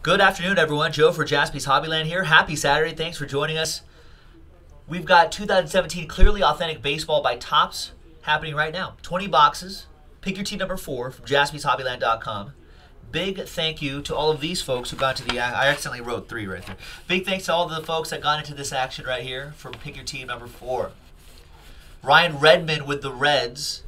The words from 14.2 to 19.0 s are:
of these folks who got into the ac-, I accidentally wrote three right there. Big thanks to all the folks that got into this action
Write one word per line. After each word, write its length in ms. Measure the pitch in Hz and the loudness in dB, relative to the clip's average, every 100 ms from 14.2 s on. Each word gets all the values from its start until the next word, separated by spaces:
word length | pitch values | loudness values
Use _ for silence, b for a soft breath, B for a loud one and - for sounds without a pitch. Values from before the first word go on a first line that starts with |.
| 151 | 0
of 80 | 143 | 0
these 220 | 156 175 | -2 -4
folks 300 | - 123 123 | -4 -4 -4
who 40 | - | -2
got 240 | 135 131 | -2 0
into 100 | - | -4
the 100 | 120 | -2
ac-, 140 | 123 | -2
I 140 | 113 139 | 2 2
accidentally 320 | 143 - 123 | 2 -4 -8
wrote 300 | 120 117 - | -6 -8 -6
three 180 | 113 98 | -8 -8
right 180 | 92 92 | -8 -12
there. 120 | 98 B B - | -14 B B -2
Big 160 | 185 190 | -2 0
thanks 220 | 190 - | -4 0
to 60 | |
all 140 | 170 170 | 0 0
the 160 | 160 | -4
folks 260 | 156 165 156 | -4 -4 -4
that 100 | 143 | -4
got 180 | 143 151 | -2 -2
into 140 | 143 | -4
this 180 | 143 139 | -10 -6
action 340 | 135 131 - | -4 -4 -6